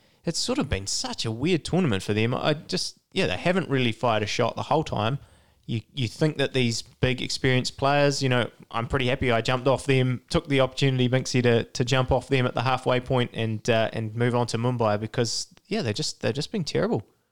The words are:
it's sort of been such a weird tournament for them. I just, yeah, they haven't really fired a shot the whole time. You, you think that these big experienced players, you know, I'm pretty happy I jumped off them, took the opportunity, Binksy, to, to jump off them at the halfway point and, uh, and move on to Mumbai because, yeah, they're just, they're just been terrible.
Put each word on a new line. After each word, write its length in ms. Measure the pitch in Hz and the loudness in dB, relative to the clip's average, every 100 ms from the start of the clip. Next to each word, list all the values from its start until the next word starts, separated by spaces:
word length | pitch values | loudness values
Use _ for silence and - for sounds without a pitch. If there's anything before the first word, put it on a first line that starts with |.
| _ _ | _ _
it's 160 | - - | -6 -4
sort 180 | - 277 | -2 -2
of 100 | 180 | -2
been 200 | 95 98 | -4 -4
such 360 | - 254 233 | -6 -6 -6
a 60 | 117 | -6
weird 340 | 113 151 170 | -2 0 0
tournament 380 | - 170 165 95 | 0 0 2 0
for 100 | - | 0
them. 220 | 107 113 | 0 0
I 180 | 131 156 | 0 0
just, 460 | 151 - 175 - - _ | -2 -4 -6 -6 -10 _
yeah, 160 | - 190 | -4 -2
they 80 | 90 | 0
haven't 340 | 170 190 - | 0 0 0
really 220 | 135 123 | 0 0
fired 320 | - 123 110 | 0 0 0
a 20 | 104 | 0
shot 300 | - 117 - | 0 -2 -2
the 80 | |
whole 180 | - 147 | 0 0
time. 380 | - 107 110 143 - _ _ _ | 0 -2 -2 -4 -8 _ _ _
You, 160 | - 117 - | -6 -6 -6
you 140 | 147 113 | -6 -6
think 300 | - 156 143 | 0 -2 0
that 140 | 139 | -2
these 300 | 131 120 113 | 0 0 0
big 400 | - - 127 127 | -8 -2 -2 -2
experienced 560 | 113 - 135 127 123 - | -4 -2 2 2 0 -2
players, 440 | 139 143 143 139 | 2 4 2 2
you 60 | 135 | 0
know, 220 | 123 110 - - | 0 0 -6 -8
I'm 180 | 117 117 | -6 -2
pretty 180 | 139 123 | 0 0
happy 240 | 127 131 | 0 2
I 100 | 117 | 2
jumped 280 | 117 127 131 | 2 0 2
off 180 | 123 - | 0 2
them, 360 | 131 127 123 - | 2 2 0 -2
took 200 | 170 - | -2 0
the 120 | 135 | 2
opportunity, 480 | 131 - 139 131 123 | 2 2 0 2 2
Binksy, 340 | 131 127 127 | 2 0 2
to, 220 | 120 117 | 4 4
to 200 | - - | 2 -2
jump 260 | 123 131 127 | 0 2 2
off 180 | 131 - | 0 2
them 180 | 135 123 | 2 2
at 80 | |
the 80 | - | 0
halfway 380 | 123 123 - 127 | 0 0 2 0
point 300 | 123 127 120 | 2 0 0
and, 360 | - 113 110 - | -2 -2 -2 2
uh, 200 | 113 113 | 2 2
and 220 | 113 110 110 | -2 -6 0
move 180 | 120 | 0
on 120 | 120 120 | 2 0
to 100 | 117 | 0
Mumbai 400 | 123 123 110 104 | -2 0 0 0
because, 480 | 110 - 117 - - - - | -2 -2 -2 -2 -8 -14 -6
yeah, 160 | 220 | -4
they're 100 | 127 | -2
just, 280 | 104 156 - | -2 -4 -4
they're 120 | - | -4
just 200 | 139 - | -4 -4
been 120 | 220 | -6
terrible. 420 | 147 139 196 151 - _ _ | -4 -2 0 -2 -6 _ _